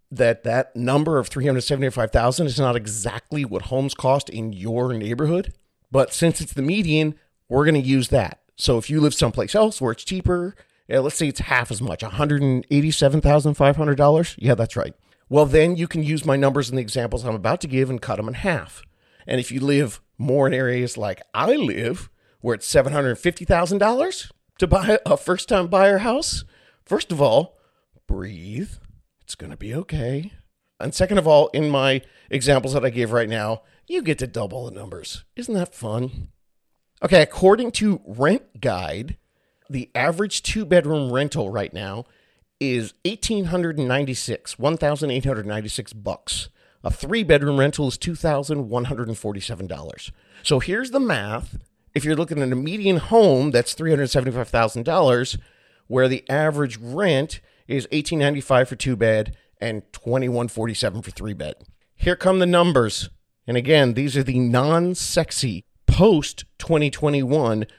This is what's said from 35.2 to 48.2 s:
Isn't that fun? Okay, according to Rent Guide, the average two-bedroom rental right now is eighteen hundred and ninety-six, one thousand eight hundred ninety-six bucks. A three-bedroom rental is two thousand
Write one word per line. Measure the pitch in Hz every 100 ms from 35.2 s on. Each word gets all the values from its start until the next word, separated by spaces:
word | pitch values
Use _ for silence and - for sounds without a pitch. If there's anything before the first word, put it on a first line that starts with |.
| - -
Isn't | 240
that | 202 175
fun? | - 113 113 127 - - _ _ _ _ _ _ _
Okay, | 175 185
according | 151 - 185 220 247
to | - 214 180
Rent | - 113 147 247 - 110
Guide, | 123 90 82 87 123 - _ _ _ _ -
the | 139 -
average | 120 143 170 208 -
two-bedroom | - 220 170 175 147 156 131
rental | 127 147 - 98
right | 107 95
now | 90 98 104 - _ _ _ _ -
is | 139 123 107 -
eighteen | 180 220 - 214
hundred | 175 180 170 151
and | 127
ninety-six, | 135 139 123 - 110 - -
one | 139 160
thousand | 147 143 147
eight | 127
hundred | 135 110 104
ninety-six | 107 107 - 104
bucks. | 107 98 - - - - _ _ _
A | -
three-bedroom | - - 226 170 143 143 139
rental | 143 - 135
is | -
two | 175
thousand | 165